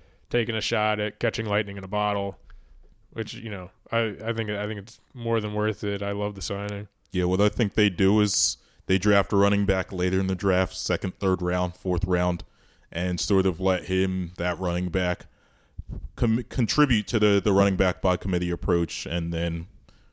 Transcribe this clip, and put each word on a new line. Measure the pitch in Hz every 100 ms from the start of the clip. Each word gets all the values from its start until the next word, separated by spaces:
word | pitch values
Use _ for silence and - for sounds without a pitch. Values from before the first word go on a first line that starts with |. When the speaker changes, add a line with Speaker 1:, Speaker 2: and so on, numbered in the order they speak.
| - _ _
Speaker 1:
taking | 123 110
a | 110
shot | - 113 107 107
at | 107 -
catching | 117 - 113
lightning | 104 104 98
in |
a | 95
bottle, | 104 104 101 98 - - - - - - - _
which, | 113 107
you | 113 110
know, | 101 90 - _
I, | 117 113 101
I | 113
think, | 113 107
I | 104 104
think | 107
it's | 98 - _
more | 123 117 113
than | 107
worth | 104 107 104
it. | 104 101
I | 101
love | 101 104
the | 98
signing. | - 98 101 101 104 _ _
Speaker 2:
Yeah, | 90
what | 90 92
I | 104
think | - 104
they | - 104
do | 87 95 107
is | 104 - - - _ _ -
they | 95
draft | 104 101 95
a | 101
running | 101 101 98
back | 95 90
later | 92 90 92
in | 95
the |
draft, | 92 98 92 92 -
second, | - 87 98 -
third | 98 92
round, | 90 90 90 87
fourth | 95 90
round, | - 90 90 87 - _ _ _ _
and | - 90 90
sort | - 98 95
of | 85
let | 95 92
him, | - 92 95 92 87 90
that | 87 87
running | 92 87 90
back, | 90 90 87 - _ _ _ _ - - - - -
com-, | 117 113 120
contribute | - 117 - 147 113 107
to | 113
the, | 104 101
the | 95
running | 98 98 92
back | 92 90
by | 95 90
committee | - 90 87
approach, | 87 - 87 85 - -
and | 85 85
then | 85 85 82 87 - - _ _